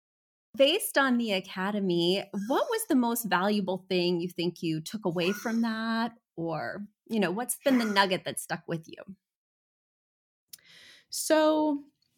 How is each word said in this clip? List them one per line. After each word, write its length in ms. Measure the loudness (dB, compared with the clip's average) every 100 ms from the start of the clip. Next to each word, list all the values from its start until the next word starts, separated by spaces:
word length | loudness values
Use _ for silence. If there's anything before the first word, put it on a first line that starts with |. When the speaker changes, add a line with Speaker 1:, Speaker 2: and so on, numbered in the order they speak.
| _ _ _ _ _ 2
Speaker 1:
Based 420 | 4 4 0 2
on 200 | 2 2
the 140 | 0
academy, 920 | -2 -4 -4 -4 0 2 2 2 2 -2 -6 -2
what 180 | 0 0
was 160 | -2 2
the 60 | 2
most 280 | 2 0
valuable 600 | 0 0 2 0 0 -4 -2
thing 320 | 0 2 0
you 80 | -2
think 340 | -4 -4 -2
you 180 | -4 -4
took 220 | -6 -6 -2
away 260 | 0 0
from 300 | -2 -2 -2
that? 500 | -2 -2 -4 -2 -4 -8 _ -8
Or, 500 | -6 -4 -6 -8 -12 _ -4
you 120 | 0
know, 100 | 0
what's 260 | -2 -4 -2
been 140 | 2 2
the 60 | 4
nugget 380 | 4 4 0
that 160 | -4 -8
stuck 240 | -6 -8 -6
with 180 | -8 -8
you? 280 | -18 -18 -20 _ _ _ _ _ _ _ _ _ _ _ _ _ -20 _ -20 -20 -20 _
Speaker 2:
So, 760 | -6 2 4 6 4 2 -2 -6 _ _